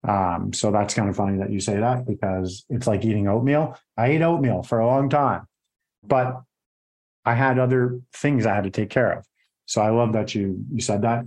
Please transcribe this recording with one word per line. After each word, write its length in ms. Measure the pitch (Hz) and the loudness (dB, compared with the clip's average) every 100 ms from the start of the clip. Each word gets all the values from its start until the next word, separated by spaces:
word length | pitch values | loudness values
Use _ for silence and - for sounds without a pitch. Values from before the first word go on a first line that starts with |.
| - | 0
Um, 440 | 101 92 87 95 | 0 0 -2 -4
so 200 | 98 107 | -2 0
that's 220 | 104 104 | 0 0
kind 140 | - 101 | 0 -2
of 80 | 95 | 0
funny 220 | 98 98 | -2 -2
that 120 | 98 | -2
you 100 | 101 | -4
say 160 | 92 101 | -2 0
that, 280 | 117 123 123 | 0 -2 -4
because 580 | 101 98 92 92 98 _ | -4 -4 -2 -4 -8 _
it's 160 | 123 123 | -4 -2
like 180 | 101 | 0
eating 240 | 113 107 101 | 0 0 2
oatmeal. 480 | 107 127 147 156 - _ - | 2 2 0 0 -6 _ -2
I 120 | 120 | 0
ate 140 | 156 | 2
oatmeal 400 | 165 170 135 92 | 2 2 0 -2
for 180 | - 117 | -2 0
a 60 | 117 | 2
long 220 | 131 139 | 2 2
time, 380 | 147 139 90 - _ _ _ _ _ | 2 2 -2 -8 _ _ _ _ _
but 400 | - 131 127 123 - _ _ _ _ _ _ _ | 0 0 0 -4 -14 _ _ _ _ _ _ _
I 100 | - | 0
had 240 | 117 135 127 | 2 4 4
other 420 | 127 127 123 123 - | 4 4 2 -2 -12
things 340 | - 147 135 110 | -4 0 2 2
I 80 | |
had 100 | 101 | 0
to 60 | 98 | -2
take 200 | 98 104 | -4 -2
care 220 | - 113 | 2 2
of. 140 | - - _ _ _ - | 0 -8 _ _ _ -6
So 140 | - | 0
I 100 | 107 | 2
love 220 | 113 117 | 2 2
that 200 | 110 101 | 0 -2
you, 300 | 107 98 95 - | -2 -2 -4 -6
you 80 | 127 | -6
said 220 | - 101 | -2 0
that. 220 | 117 120 | 0 -2